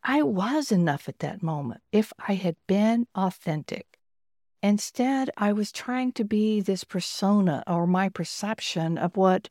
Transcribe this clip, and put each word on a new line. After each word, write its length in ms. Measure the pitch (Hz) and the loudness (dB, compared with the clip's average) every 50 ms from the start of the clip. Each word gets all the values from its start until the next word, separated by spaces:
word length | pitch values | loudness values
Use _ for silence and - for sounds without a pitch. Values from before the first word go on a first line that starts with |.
| - | 0
I 180 | - 262 294 | 2 2 2
was 480 | 302 277 220 185 190 226 277 311 285 - | 2 2 2 0 0 0 0 0 0 2
enough 380 | 220 180 170 156 143 143 - | 2 2 4 2 0 -2 -6
at 120 | - - _ | -10 -10 _
that 220 | - 147 - 190 | -8 -8 -6 -6
moment 380 | - 160 160 147 143 120 110 - _ _ - | -6 -4 -4 -4 -6 -8 -8 -10 _ _ 0
if 180 | 208 220 - - _ - | 0 0 0 -6 _ -4
I 60 | - 202 | -4 -2
had 240 | 185 190 175 165 _ _ | 0 0 -4 -4 _ _
been 400 | - 180 202 208 220 233 233 233 _ _ | 0 2 2 4 4 2 2 -2 _ _
authentic. 840 | 196 190 190 180 - - 175 156 151 151 - - - - _ _ _ _ _ _ _ _ _ _ _ _ _ _ _ | -2 -2 -2 -4 -4 -6 -4 -4 -4 -6 -8 -12 -12 -12 _ _ _ _ _ _ _ _ _ _ _ _ _ _ _
Instead, 680 | - 202 208 208 - - _ - 247 254 269 269 262 269 - | 2 2 2 2 0 -6 _ -2 0 0 2 0 0 -2 -2
I 160 | - 208 208 208 | 0 0 0 2
was 180 | 208 214 - | 0 -2 -4
trying 400 | - - - - 247 254 254 254 - | -6 -10 -8 -4 -4 -2 -2 -2 -2
to 120 | - 220 | -2 -2
be 340 | 208 220 214 214 220 214 214 | 0 2 2 2 2 2 0
this 240 | 190 - 190 180 - | 0 0 -2 -2 -4
persona 800 | _ - 185 175 - - - - 190 208 208 196 180 147 127 - | _ -6 -6 -6 -6 -6 -2 2 4 4 4 4 4 2 0 -2
or 200 | - 175 170 170 | -2 0 0 2
my 220 | 175 180 185 196 190 | 2 2 2 2 0
perception 880 | 196 - 170 - - - - 202 220 - - - - 180 165 160 170 | -2 -4 -8 -8 -6 -6 -4 -6 -6 -4 -6 -4 -2 -2 0 0 0
of 180 | 151 - 180 - | 0 -2 -2 2
what 320 | 196 190 185 185 196 - - | 4 4 4 4 2 -2 -8